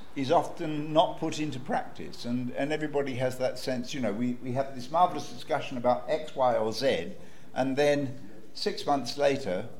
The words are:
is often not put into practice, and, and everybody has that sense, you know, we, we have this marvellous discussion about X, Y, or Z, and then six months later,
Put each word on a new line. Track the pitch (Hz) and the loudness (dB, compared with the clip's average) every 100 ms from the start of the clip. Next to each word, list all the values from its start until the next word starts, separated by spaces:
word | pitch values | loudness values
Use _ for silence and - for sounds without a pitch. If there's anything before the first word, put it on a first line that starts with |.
| - | -6
is | 143 131 | -2 4
often | 165 - - 160 151 156 | 4 4 -2 -4 -2 2
not | 156 - - | 4 4 2
put | - 156 | -4 -2
into | 151 127 | -4 -4
practice, | 156 170 - - 78 - | -2 -2 -2 -8 -10 -8
and, | 120 123 123 | -2 -2 -2
and | - 143 | -2 -2
everybody | 156 151 143 131 | -2 0 0 0
has | 127 127 - | 0 -2 0
that | 127 - | -2 -2
sense, | 135 127 120 | -2 -2 -4
you | 143 | -2
know, | 110 | -2
we, | 104 123 123 | 0 0 -2
we | 127 | -2
have | 127 135 | -2 -2
this | 127 127 | -6 0
marvellous | 165 180 147 - | 4 4 2 -6
discussion | 123 - 143 - 127 | -8 -2 -2 -2 0
about | 123 120 - | 2 2 2
X, | 156 - | -2 0
Y, | 139 127 | 2 4
or | 113 110 | 4 2
Z, | 110 131 87 - - - - - | 2 2 2 0 -6 -8 -10 -4
and | 127 131 135 | 0 2 4
then | 147 143 131 - - - - | 4 4 0 -4 -8 -10 -10
six | - 202 - | -4 -2 -2
months | 143 139 123 143 | 0 0 0 2
later, | 143 139 92 92 - | 2 4 0 -2 -4